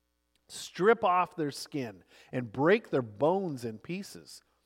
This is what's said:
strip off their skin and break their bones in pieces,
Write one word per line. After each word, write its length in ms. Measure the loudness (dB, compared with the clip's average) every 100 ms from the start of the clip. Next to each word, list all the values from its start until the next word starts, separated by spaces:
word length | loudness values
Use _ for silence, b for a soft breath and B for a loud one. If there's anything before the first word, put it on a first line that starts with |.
| _ _ _ _ -18
strip 540 | -16 -12 2 4 4
off 320 | 4 2 0 -2
their 140 | -4
skin 540 | -4 -8 -6 -6 -10 _ B B
and 200 | -8 -6
break 380 | 2 4 4 2
their 120 | -2
bones 600 | -2 0 2 2 -2 -6
in 140 | -8 -10
pieces, 640 | -10 -10 -10 -16 -18 -20 _ _